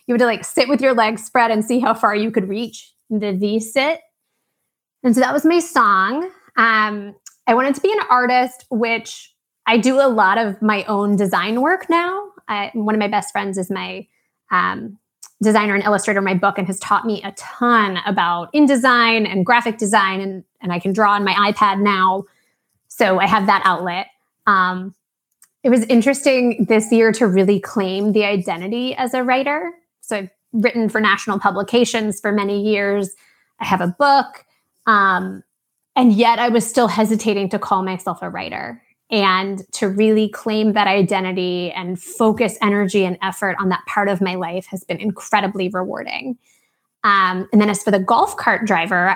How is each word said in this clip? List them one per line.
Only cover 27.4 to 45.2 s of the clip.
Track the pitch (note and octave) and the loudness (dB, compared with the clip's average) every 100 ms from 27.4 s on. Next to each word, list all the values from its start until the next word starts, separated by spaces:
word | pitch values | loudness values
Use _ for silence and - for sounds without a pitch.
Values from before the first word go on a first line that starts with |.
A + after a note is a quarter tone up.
| F#3+ G3+ | 4 2
claim | - A3+ F#3+ F#3+ G#3 | -2 -4 -2 -2 0
the | G#3 | 2
identity | G3+ G3+ F#3 E3+ F#3 A#3 B3+ - | 2 0 -2 -6 -6 -4 -4 -4
as | B3+ | -4
a | B3+ | -2
writer. | B3+ B3+ C#4 D4 F4 E4+ _ _ | 0 0 0 -4 -6 -12 _ _
So | - G#3 | -8 -8
I've | F#3 _ _ | -8 _ _
written | A#3 A3 A#3 A3 | -2 0 0 -2
for | A3 | 0
national | G#3 G3+ - G3 | 0 0 -2 -2
publications | G3+ F#3+ G3 A#3+ A#3+ A#3 G#3+ G3+ | 0 -2 0 0 2 0 -4 -4
for | G#3+ | -2
many | G#3 G3+ G3+ | -2 -2 -2
years. | G#3 G#3 G3+ G3+ G3 - _ _ _ - | 0 0 0 -2 -4 -10 _ _ _ -12
I | |
have | - F#3 | -2 0
a | F3+ | 0
book. | F3+ C#4+ C#4 - - _ _ _ _ - | 0 2 2 0 -8 _ _ _ _ 0
Um, | G#3 G3 F#3 F#3 F#3+ - _ _ _ _ | 2 2 0 -4 -10 -18 _ _ _ _
and | C#4 B3 | 2 4
yet | G3+ A#3 A3+ | 6 4 2
I | A#3+ | 2
was | A3+ A3+ | 0 0
still | - A#3 | 0 2
hesitating | A3 G#3+ A3 A3+ G3+ F#3+ | 2 0 0 0 -2 -2
to | G3+ | -6
call | - F#3+ | -2 -2
myself | F#3+ F#3 - E3+ | -2 -6 -8 -10
a | F3+ | -10
writer | - - - - A#3 _ _ _ | -10 -10 -10 -12 -14 _ _ _
and | A3 G3 F#3 G3 G3 - | 0 2 2 -2 -6 -10
to | - G3+ | -4 -2
really | G3 A3 G#3+ G#3+ | 2 4 4 0
claim | - A3+ G#3+ G#3+ | -4 -4 0 2
that | G#3 G3 | 2 2
identity | G3 F#3 G3 F#3 F#3 F3+ F3+ F3 | 2 2 0 -2 -4 -4 -4 -6
and | F#3 F3+ F#3 | -8 -8 -10
focus | - - A3 G#3+ A3 - | -10 0 0 2 -2 0
energy | G#3 G3+ F#3+ G3+ | 0 0 0 0
and | F#3 F3+ | 0 -2
effort | F#3+ - G3 F3+ | -6 -4 -4 -2
on | F#3 | -2
that | F#3 - | -4 -2
part | - G3+ | -2 0
of | F#3 | 0
my | F#3+ | -2
life | F3+ E3+ F3+ - | -4 -6 -8 -10
has | F#3 | -12
been | - E3+ | -10 -6
incredibly | G#3 F#3 | -6 -8